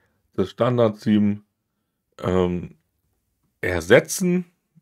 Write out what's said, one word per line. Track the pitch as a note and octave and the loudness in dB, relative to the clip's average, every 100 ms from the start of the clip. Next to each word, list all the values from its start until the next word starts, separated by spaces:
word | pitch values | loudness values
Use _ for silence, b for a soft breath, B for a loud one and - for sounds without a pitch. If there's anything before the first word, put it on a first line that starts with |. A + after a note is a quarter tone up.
| _ _ _ | _ _ _
das | - F#2 | -6 -6
Standard-Theme, | - B2+ A#2+ A2+ G#2 A2+ G#2+ G#2 G2+ _ _ _ _ _ _ _ - | -2 -2 2 0 0 0 2 2 -4 _ _ _ _ _ _ _ -10
ähm, | F#2+ F#2 F2+ F2 - - _ _ _ _ _ _ _ _ | -2 0 0 -2 -10 -18 _ _ _ _ _ _ _ _
ersetzen, | F2+ F2+ E2 C3 E3 - F3+ F3+ F3 _ _ _ | -6 -6 4 4 4 -4 -2 -2 -4 _ _ _